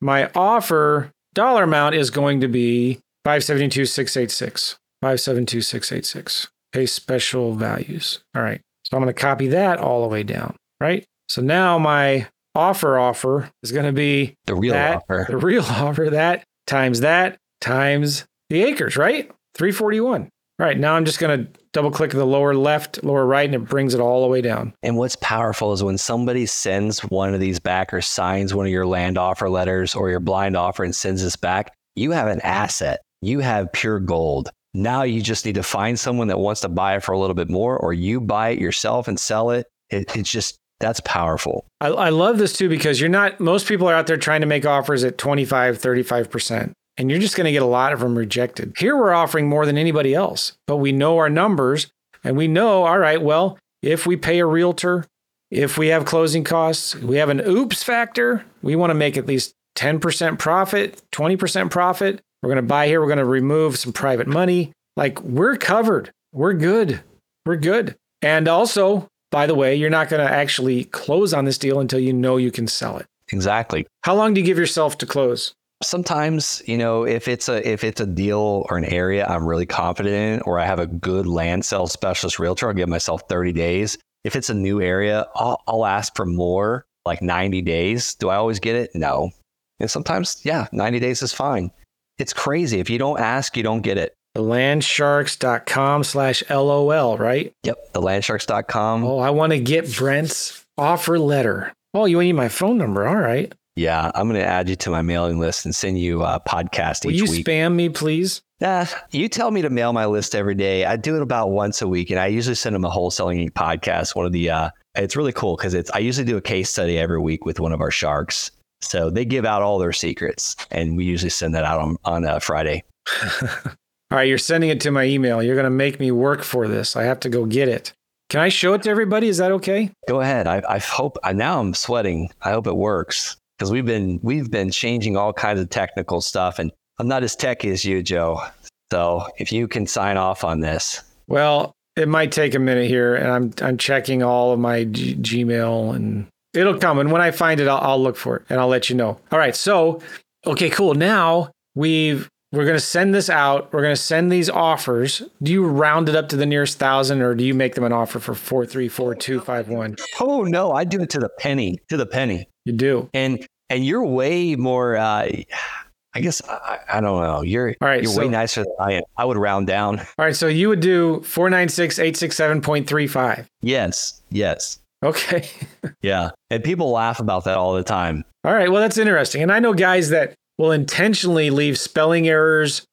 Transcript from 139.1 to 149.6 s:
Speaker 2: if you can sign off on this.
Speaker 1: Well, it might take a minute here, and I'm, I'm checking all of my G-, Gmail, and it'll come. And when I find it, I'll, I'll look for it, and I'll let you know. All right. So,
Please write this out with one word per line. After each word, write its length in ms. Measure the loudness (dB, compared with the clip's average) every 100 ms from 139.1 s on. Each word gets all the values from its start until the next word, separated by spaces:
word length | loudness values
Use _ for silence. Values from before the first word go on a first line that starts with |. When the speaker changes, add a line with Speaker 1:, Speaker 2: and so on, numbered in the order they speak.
| 0 -4 -8
Speaker 2:
if 160 | -6
you 160 | -2 -2
can 180 | -2 -4
sign 300 | -2 0 0
off 260 | 0 -2
on 180 | -2 -2
this. 420 | 0 -2 -4 -8 -14 _ -4
Speaker 1:
Well, 440 | 0 2 2 -2 _ _ -4
it 120 | 0
might 240 | 2 2
take 220 | 0 0
a 40 | 2
minute 300 | 2 2 2
here, 260 | 2 2
and 140 | 2 2
I'm, 240 | 0 0 -2
I'm 160 | -2 -2
checking 460 | 0 0 0 0
all 300 | 2 4 4
of 60 | 2
my 260 | 2 0
G-, 300 | -2 -2 -4 -4
Gmail, 760 | -2 0 0 0 0 0 -2
and 320 | -2 -2 -4 -6 _ _
it'll 240 | 0 2 4
come. 200 | 2 2
And 140 | 2
when 100 | 4
I 80 | 2
find 300 | 2 2 4
it, 80 | 2
I'll, 100 | 2
I'll 240 | 2 2
look 140 | 2 -2
for 200 | -4 -6
it, 60 | -2
and 100 | 0
I'll 100 | 2
let 220 | 2 0
you 60 | 0
know. 220 | -2 -4 -2
All 80 | 2
right. 160 | 2
So, 460 | 0